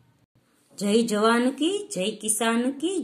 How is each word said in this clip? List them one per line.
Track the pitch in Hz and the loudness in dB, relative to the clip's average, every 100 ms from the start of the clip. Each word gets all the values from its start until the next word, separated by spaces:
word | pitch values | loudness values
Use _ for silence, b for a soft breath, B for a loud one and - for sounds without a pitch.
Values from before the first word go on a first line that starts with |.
| _ _ _ _ _ _ _ - | _ _ _ _ _ _ _ -6
जय | 202 226 | 0 2
जवान | 226 208 226 233 254 | 2 2 4 4 2
की, | 269 320 403 - | 0 -2 -2 -6
जय | 269 277 | -4 -4
किसान | - 214 - 226 233 254 | -4 -4 -2 0 0 0
की, | 269 330 381 | -2 -4 -4